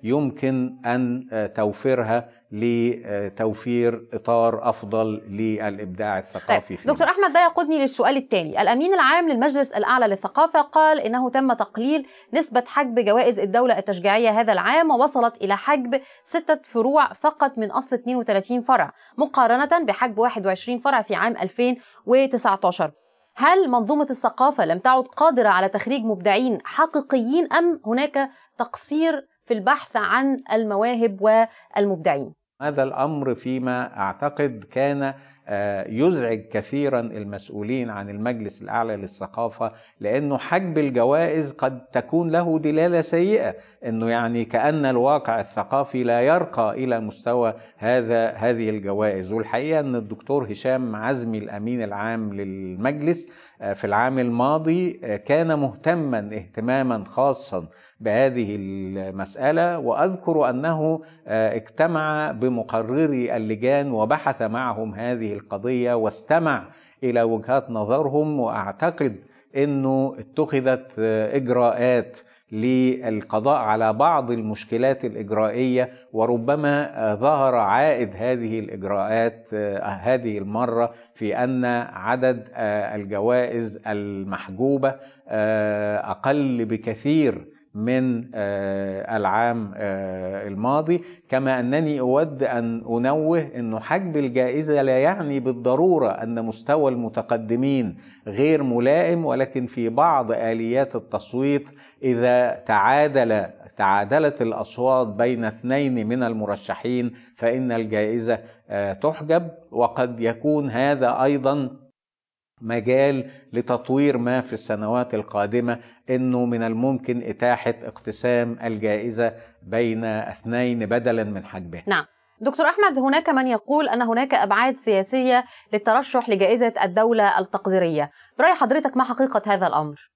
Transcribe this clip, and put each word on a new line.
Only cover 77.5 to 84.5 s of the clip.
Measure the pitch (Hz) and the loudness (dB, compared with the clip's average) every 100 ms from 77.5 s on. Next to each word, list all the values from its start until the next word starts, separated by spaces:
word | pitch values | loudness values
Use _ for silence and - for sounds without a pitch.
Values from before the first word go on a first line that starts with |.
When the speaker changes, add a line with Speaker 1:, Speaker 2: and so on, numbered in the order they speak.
| 123 | 2
Speaker 1:
عائد | 101 113 151 127 113 95 | 2 4 4 2 -2 -4
هذه | 117 127 113 113 | -2 -2 -2 -6
الإجراءات، | 104 101 95 101 101 113 117 113 - | -6 -8 -4 -2 0 0 0 -2 -8
آه، | 107 104 98 104 | -4 -4 -4 -6
هذه | 98 95 131 117 104 | -4 0 0 0 -6
المرة | 98 107 123 117 117 - - | -4 -2 -2 0 -2 -4 -20
في | - 107 101 | -8 -4 -2
أن | 123 127 123 120 120 | -2 0 0 -2 -4
عدد، | 95 98 127 127 120 - | -8 -2 0 2 0 -6
آه، | - 110 104 101 107 | -6 -2 -2 -4 -6
الجوائز | 101 101 110 123 123 117 113 107 113 | -6 -2 2 2 2 -2 -6 -8 -6
المحجوبة، | 104 101 98 98 95 - | -4 -4 -6 -6 -8 -10